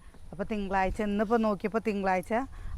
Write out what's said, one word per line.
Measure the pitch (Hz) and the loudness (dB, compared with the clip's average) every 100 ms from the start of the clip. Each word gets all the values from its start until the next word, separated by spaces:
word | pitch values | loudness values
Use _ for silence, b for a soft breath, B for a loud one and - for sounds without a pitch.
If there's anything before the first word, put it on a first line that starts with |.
| B B - | B B -10
അപ്പൊ | 160 | -6
തിങ്കളാഴ്ച, | 196 208 196 196 190 - | -4 -2 0 2 2 2
ഇന്നിപ്പോ | 208 202 214 233 | 0 2 4 4
നോക്കിയപ്പോ | 220 196 202 214 | 4 0 0 0
തിങ്കളാഴ്ച | 220 202 190 185 - 226 269 B B | 0 0 2 2 0 -2 -2 B B